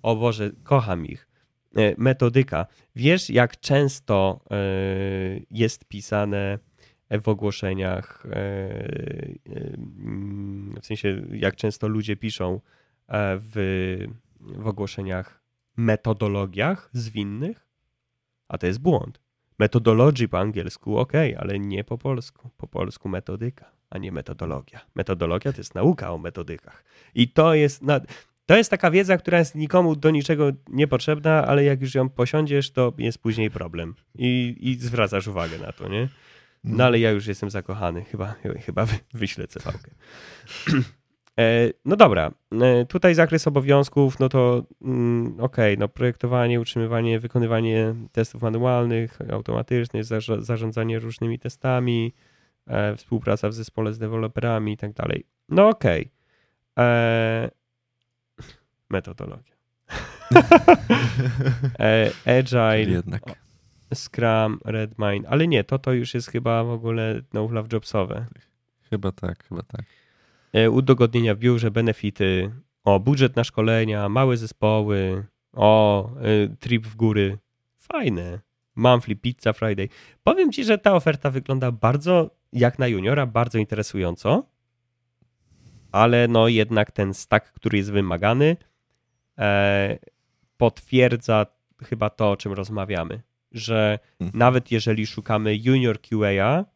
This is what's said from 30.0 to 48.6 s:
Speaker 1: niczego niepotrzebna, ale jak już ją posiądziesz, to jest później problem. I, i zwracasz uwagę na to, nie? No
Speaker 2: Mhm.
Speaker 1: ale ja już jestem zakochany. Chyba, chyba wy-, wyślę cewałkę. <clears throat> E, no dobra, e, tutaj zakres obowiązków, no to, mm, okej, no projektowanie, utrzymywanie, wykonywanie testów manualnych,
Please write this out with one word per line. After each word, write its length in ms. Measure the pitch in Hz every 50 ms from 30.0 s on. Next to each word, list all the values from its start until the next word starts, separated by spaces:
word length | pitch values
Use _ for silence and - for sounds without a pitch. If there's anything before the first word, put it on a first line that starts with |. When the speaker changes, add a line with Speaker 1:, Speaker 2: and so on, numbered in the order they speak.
| 139 156
Speaker 1:
niczego 400 | 160 147 139 - 160 147 151 139 135 135 _ -
niepotrzebna, 760 | - 131 151 143 - 123 - - 151 151 147 160 156 156 -
ale 160 | 123 139 143 143
jak 180 | 143 139 131
już 140 | 135 131 131
ją 140 | 135 131 131
posiądziesz, 600 | - - 123 120 - 151 156 147 143 139 139 -
to 220 | _ - 127 120 -
jest 200 | - 117 117 113
później 340 | - _ 113 110 113 110 107
problem. 440 | - 95 90 85 82 85 85 82 - _ _ _ _
I, 400 | - 123 123 123 127 123 120 120 -
i 160 | - 127 127
zwracasz 520 | 120 123 120 117 120 107 98 101 98 92
uwagę 320 | 104 98 92 85 82 82 82
na 120 | 95 -
to, 160 | - - 90 92
nie? 200 | 95 107 123 135 - _ _ _ - - _ _ _ _ -
No 80 | 113
Speaker 2:
Mhm. 160 | 113 107 127
Speaker 1:
ale 120 | 127 120 113
ja 120 | 113 110
już 160 | 107 101 104
jestem 220 | 110 98 - - 101
zakochany. 540 | 101 98 92 - 95 107 98 87 85 85 101
Chyba, 320 | - - 104 95 104 110 - - 104 - - -
chyba 200 | - - - -
wy-, 140 | 110 107 101 - _ -
wyślę 340 | 113 107 98 - - -
cewałkę. 440 | - - - - - - - - - _ _ _ - - - - - - - - - - - -
<clears throat> 140 | - 156 135 120 - - _ _ _ _ _ _ _ _ -
E, 300 | 117 113 117 117 120 117 - _ _
no 100 | 135 165
dobra, 360 | 208 220 147 101 85 78 73 - _ _ _ 101 110
e, 240 | 123 127 127 120 120
tutaj 300 | - - 185 - 180 170
zakres 320 | 160 165 147 160 156 -
obowiązków, 720 | 156 143 139 131 139 139 139 139 - - 143 139 135 127 -
no 100 | 135 131
to, 340 | - 131 127 123 123 123 - _ - _
mm, 560 | - 127 131 123 120 120 120 117 117 120 113 -
okej, 380 | 117 127 - - 113 104 101
no 100 | 104 107
projektowanie, 760 | 104 _ - 123 123 117 _ - 120 123 123 120 120 120 120
utrzymywanie, 580 | 117 - - 120 113 113 117 113 117 117 113 110
wykonywanie 760 | 117 117 - 123 117 113 117 113 113 113 110 110 110 110 113 117 113 -
testów 300 | _ 113 113 - - 117
manualnych, 800 | 120 113 110 117